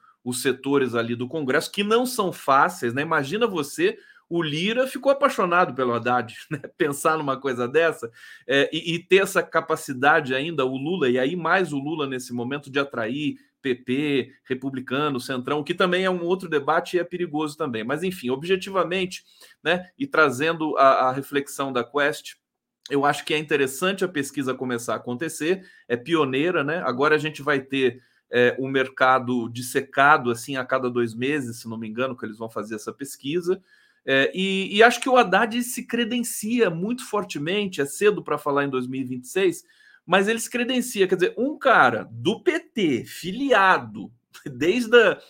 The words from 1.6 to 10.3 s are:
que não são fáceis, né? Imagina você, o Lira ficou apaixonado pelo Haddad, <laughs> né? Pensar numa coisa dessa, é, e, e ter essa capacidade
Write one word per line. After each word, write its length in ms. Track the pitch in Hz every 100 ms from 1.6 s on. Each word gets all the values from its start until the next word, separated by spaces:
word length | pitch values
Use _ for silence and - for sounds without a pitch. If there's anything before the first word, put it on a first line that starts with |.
| 165
que 120 | -
não 220 | 202 226 254
são 280 | 254 190
fáceis, 600 | 151 - 135 165 185 120
né? 80 | 123
Imagina 460 | 156 160 135 202 233
você, 500 | 180 143 - 180 226 - _ -
o 120 | 170
Lira 460 | 160 151 190 233 262
ficou 240 | 262 269
apaixonado 640 | 277 277 - 185 175 175 127
pelo 180 | 127
Haddad, 420 | 120 117 123 113 -
<laughs> 60 | -
né? 100 | 151 - -
Pensar 400 | 156 143 165 160
numa 220 | 143 131
coisa 280 | 135 123 120
dessa, 420 | 147 165 151 117 - - - -
é, 220 | 139 139
e, 220 | 160 165 170
e 40 |
ter 220 | - 190
essa 220 | 196 190
capacidade 920 | 165 165 165 160 - 127 143 160 139